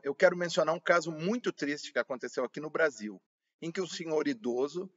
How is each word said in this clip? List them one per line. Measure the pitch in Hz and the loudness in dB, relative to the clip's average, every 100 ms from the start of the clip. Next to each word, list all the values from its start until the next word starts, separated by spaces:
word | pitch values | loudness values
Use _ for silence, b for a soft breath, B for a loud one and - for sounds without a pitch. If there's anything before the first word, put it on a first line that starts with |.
eu | 139 | -6
quero | 143 185 175 | 4 4 6
mencionar | 175 170 156 | 0 2 2
um | 170 | 2
caso | - 175 160 | 4 2 2
muito | 156 170 240 196 | -4 -2 -2 -2
triste | - 143 143 - | -2 -2 -4 -4
que | 127 | -2
aconteceu | 117 127 123 - | -2 -2 -6 -4
aqui | 123 - | -4 -4
no | 156 | -4
Brasil, | 160 160 120 104 95 _ _ _ _ | 2 2 0 -10 -10 _ _ _ _
em | 165 | -8
que | 170 | -4
um | 175 | -4
senhor | 175 165 156 147 | -6 -2 0 0
idoso, | 123 117 120 143 165 190 | -2 -2 0 -2 -2 -10